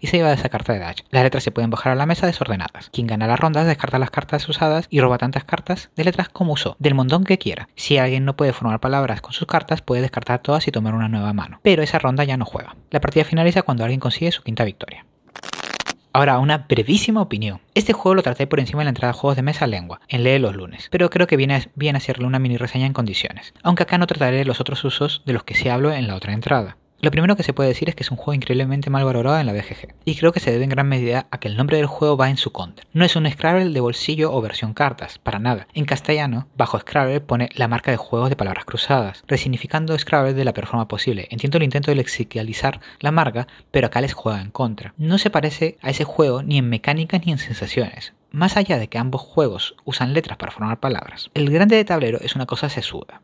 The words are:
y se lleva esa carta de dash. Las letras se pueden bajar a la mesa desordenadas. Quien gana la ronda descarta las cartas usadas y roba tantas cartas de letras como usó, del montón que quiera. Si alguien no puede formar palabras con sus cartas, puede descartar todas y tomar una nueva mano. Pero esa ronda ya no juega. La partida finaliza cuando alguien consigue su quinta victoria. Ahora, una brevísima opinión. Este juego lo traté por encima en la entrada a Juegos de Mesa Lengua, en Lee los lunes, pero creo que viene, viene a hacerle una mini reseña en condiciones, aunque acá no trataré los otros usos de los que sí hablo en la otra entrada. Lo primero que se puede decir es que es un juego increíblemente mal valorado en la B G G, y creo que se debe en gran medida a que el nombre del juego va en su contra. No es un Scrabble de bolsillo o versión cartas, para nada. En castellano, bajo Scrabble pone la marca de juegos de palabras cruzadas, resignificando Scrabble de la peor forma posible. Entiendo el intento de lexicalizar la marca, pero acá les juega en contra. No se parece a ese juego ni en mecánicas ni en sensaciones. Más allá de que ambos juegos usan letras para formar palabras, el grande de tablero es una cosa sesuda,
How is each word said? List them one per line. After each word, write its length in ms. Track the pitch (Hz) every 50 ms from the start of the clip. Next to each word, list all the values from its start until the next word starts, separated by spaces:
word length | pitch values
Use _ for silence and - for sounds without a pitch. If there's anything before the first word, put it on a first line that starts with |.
y 60 | -
se 100 | 131 -
lleva 160 | 175 165 156 143
esa 160 | 120 - 123
carta 240 | - 107 - - 113
de 60 | 98
dash. 200 | 87 85 90 - - _
Las 140 | - 131 127
letras 200 | 131 - 135 -
se 80 | 110
pueden 200 | 101 - 117 117
bajar 220 | 113 - - 131 127
a 20 |
la 100 | 131 143
mesa 220 | 160 170 - -
desordenadas. 640 | 175 170 - 139 - 110 95 82 - - - - -
Quien 160 | - - 120
gana 180 | 113 110 107 110
la 120 | 113 120
ronda 260 | - - 160 156 147 165
descarta 340 | 165 151 - - 127 135
las 140 | 131 131 127
cartas 360 | - - 139 - - 147 -
usadas 380 | - 147 - 165 156 151 160 170 -
y 80 | - 143
roba 180 | 131 127 123
tantas 280 | 120 123 127 135 - -
cartas 440 | - - - - - 180 - - - _
de 80 | - 160
letras 260 | 180 170 - 180 -
como 240 | - - 180 165 147
usó, 220 | - - - -
del 160 | - 139 147 139
montón 300 | 135 131 127 151 175 190
que 160 | 190 190 180
quiera. 300 | - 107 - - 104 - _
Si 180 | - - - 143 135 127
alguien 220 | 127 131 131 135
no 100 | 139 139
puede 160 | - 147 139
formar 300 | 120 - 120 117 110 110
palabras 400 | - 131 135 139 135 123 107 -
con 100 | - -
sus 160 | - - -
cartas, 340 | - - 190 185 - 160 160
puede 200 | - - 127 123
descartar 380 | 127 131 - 120 113 - 123 123
todas 280 | - - 143 156 -
y 40 | -
tomar 220 | - 117 107 110 110
una 140 | 113 113
nueva 240 | 110 113 104 101 104
mano. 300 | 104 101 85 - - -
Pero 220 | - 214 185 160 151
esa 160 | 147 - 160
ronda 260 | - 131 127 139 147
ya 100 | 139 131
no 80 | 127 113
juega. 320 | - - - - - - - - _
La 100 | - 143
partida 240 | - 143 - 160 156
finaliza 380 | - 160 160 165 175 175 190
cuando 240 | 180 - 131 117 113
alguien 160 | 117 131 131
consigue 320 | - 123 - - 165 170 -
su 100 | - -
quinta 220 | 120 113 - 120
victoria. 400 | 101 95 - - - - - - _ _ _ _ _ - - - - - - - - - - - - - - _ _
Ahora, 280 | - 131 143 139 131 123
una 260 | 131 143 151 151 127
brevísima 540 | - 147 - 107 120 156 208 - - 214 220
opinión. 400 | 190 - - 104 110 104 98 - _ _ -
Este 180 | - 208 - 107
juego 220 | - - 185 190
lo 80 | 190 -
traté 220 | 127 123 - 139
por 140 | 139 - 135
encima 220 | 131 - - 147
en 60 | 151
la 20 | 143
entrada 220 | 127 117 - 123
a 40 | 120
Juegos 220 | - - 143 139
de 60 | 127 127
Mesa 240 | 139 156 - 156
Lengua, 340 | 127 104 90 87 85 - - _ -
en 140 | - 123 120
Lee 140 | 127 135
los 160 | 139 127 104 98
lunes, 360 | 101 92 87 - - - -
pero 180 | - - 180 170
creo 180 | - 180 180
que 100 | 170 160
viene, 320 | 135 135 135 139 135 127 - -
viene 200 | 143 143 151 143
a 60 | 135
hacerle 260 | - - 131 127 123
una 120 | 127 131 131
mini 180 | 131 127 120
reseña 300 | 117 123 120 - 131 131
en 60 | 135 135
condiciones, 600 | - 120 110 95 - - - - - - - - _ -
aunque 200 | 175 180 170 175
acá 140 | - 185
no 100 | 175 175
trataré 360 | 170 - 151 147 123 127 135 139
los 160 | 135 120 -
otros 240 | 135 - 139 - -
usos 380 | 135 - - 143 147 - - -
de 60 | 139
los 140 | 127 110 -
que 100 | - -
sí 140 | - - 131
hablo 240 | 123 123 139 151 156
en 140 | 139 123
la 80 | 107 98
otra 180 | 92 - 98 101
entrada. 420 | 110 120 - 143 127 104 90 - - _ _ _ _
Lo 120 | - 151
primero 240 | 143 156 165 185 208
que 80 | 202 180
se 80 | -
puede 160 | 131 - 139
decir 220 | 131 123 - - 170
es 60 | 165
que 80 | - 127
es 80 | -
un 40 | 131
juego 180 | 110 - - 147
increíblemente 560 | 139 127 - 127 127 135 131 135 143 139 139
mal 140 | 139 135 135
valorado 340 | 131 123 117 117 135 151
en 80 | 160 147
la 60 | 117
B 100 | 101 104
G 140 | - - -
G, 180 | - - - - _ _
y 100 | - 151
creo 160 | - 160 165
que 80 | 170 -
se 140 | - - 117
debe 100 | 120 131
en 60 | 135
gran 180 | 135 135 139
medida 400 | 139 139 127 123 120 120 131 - -
a 60 | -
que 120 | - - 104
el 80 | 104
nombre 180 | 110 131 147 160
del 100 | 151 147
juego 300 | 143 - - 151 151 147
va 140 | 135 131 131
en 80 | 139
su 160 | 127 - - -
contra. 320 | - 90 85 - - - _ -
No 100 | 160 180
es 140 | 170 -
un 120 | 165 156 151
Scrabble 420 | - - - 160 175 185 185 175
de 100 | 156 135
bolsillo 500 | 123 120 120 - - - 151 156 156 156
o 100 | 123 131
versión 320 | 110 104 - - - 110 110
cartas, 460 | - 147 139 135 - - - - -
para 180 | - - 107
nada. 300 | 101 110 123 123 98 - - -
En 100 | 151 147
castellano, 640 | 139 143 131 - - 156 151 147 139 117 117 139 - _
bajo 240 | - 120 - - 104
Scrabble 400 | - - - 151 135 131 135 147
pone 300 | 147 - 127 120 123 - -
la 120 | - 123
marca 240 | 113 117 113 - -
de 60 | 127
juegos 320 | 110 - - - 117 123 131
de 80 | 135
palabras 260 | - 104 98 95 - -
cruzadas, 640 | - - 113 - - 139 131 110 98 - - -
resignificando 720 | - 143 127 - 135 127 117 - 131 - 156 160 160 160 147
Scrabble 340 | - - - 147 135 135 135
de 120 | 135 135
la 80 | 123 -
peor 140 | - 98
forma 200 | - - 117 113
posible. 400 | - - 107 - 131 117 98 - -
Entiendo 280 | - 117 - 139 143
el 80 | 170 156
intento 260 | 139 - 147 139 -
de 40 | 147
lexicalizar 840 | 135 123 - - - 117 - - 110 110 110 110 - - 139 - - - - - -
la 100 | - 143
marca, 360 | 156 165 156 135 110 117 123 - - - - _
pero 160 | - 139 123
acá 120 | 110 - 120
les 140 | 131 135 -
juega 260 | - - 120 104 101
en 120 | 95 104
contra. 420 | - - 131 117 110 - - - -
No 220 | - 151 160 185
se 120 | 196 - 214
parece 480 | 208 160 143 156 147 - 160 156 - _
a 80 | - 135
ese 160 | 139 - 156
juego 360 | - - - 156 139 120 131
ni 160 | 139 147 147
en 120 | 143 127 120
mecánicas 560 | 117 110 - - 147 160 160 160 - 180 170
ni 80 | 170 156
en 40 |
sensaciones. 760 | 139 - - 117 - - - - 127 117 98 - - - - - _ _ _ -
Más 220 | 147 170 196 -
allá 220 | 208 196 - 175 123
de 80 | 110
que 100 | - -
ambos 240 | 113 120 127 127 131
juegos 540 | - - - 165 151 120 95 85 - - - - _
usan 300 | - 131 - 131 123 139
letras 240 | - - - - -
para 120 | - -
formar 280 | - - 107 107 113 -
palabras, 500 | - 135 120 - - - - - - - -
el 160 | 151 147 143
grande 240 | 143 165 196 214 226
de 100 | 220 214
tablero 340 | 208 180 160 135 113 113 113
es 160 | - 113 -
una 120 | 139 127
cosa 200 | - 127 - -
sesuda, 540 | 143 - 127 117 - - - - - - -